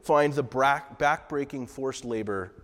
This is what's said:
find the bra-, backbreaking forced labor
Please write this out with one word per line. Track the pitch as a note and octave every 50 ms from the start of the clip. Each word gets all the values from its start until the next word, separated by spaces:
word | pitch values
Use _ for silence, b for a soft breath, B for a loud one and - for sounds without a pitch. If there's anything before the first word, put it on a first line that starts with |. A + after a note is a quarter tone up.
find | - - D#3+ D3 D3 D3 C#3+
the | C#3+ C3+
bra-, | A#2+ - B2+ C3 C#3 C#3 D3+ - - - -
backbreaking | D3 C#3+ D3+ D#3+ - - D#3+ C#3+ C#3+ C#3 - C3+ B2+ A#2
forced | - - C3+ C3 B2+ - -
labor | A#2+ A#2 A2 G#2+ G#2 G2+ G2 F#2 F#2 - -